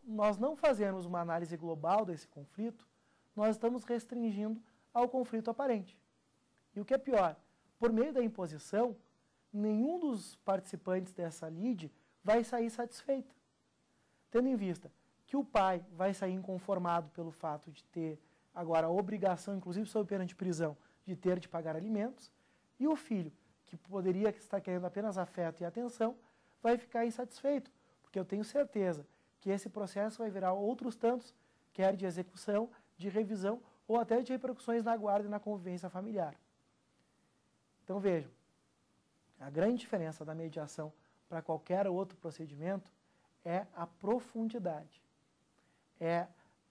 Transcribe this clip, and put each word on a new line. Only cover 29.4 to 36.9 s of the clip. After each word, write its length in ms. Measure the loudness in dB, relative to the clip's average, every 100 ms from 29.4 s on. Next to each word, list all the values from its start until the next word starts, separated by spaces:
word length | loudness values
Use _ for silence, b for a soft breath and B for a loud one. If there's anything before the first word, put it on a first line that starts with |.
| -2
esse 200 | -2 -2
processo 500 | -6 -6 -2 -4 -2
vai 120 | -6
virar 220 | -2 0
outros 420 | 2 0 -2 -6 0
tantos, 400 | 2 2 -4 _ b b b
quer 220 | 0 2 2
de 100 | -2
execução, 640 | -4 -8 -8 0 0 0 B B _
de 140 | -4
revisão, 520 | 0 0 0 0 -2 b b _
ou 120 | 2
até 220 | 4 2
de 100 | 2
repercussões 520 | -2 -4 -6 -2 0
na 120 | 2 0
guarda 320 | 2 2 2
e 40 |
na 80 | -4
convivência 500 | -4 -6 -4 -6 -6
familiar. 460 | -8 -6 -4 -4 -6 _ _ _ _ _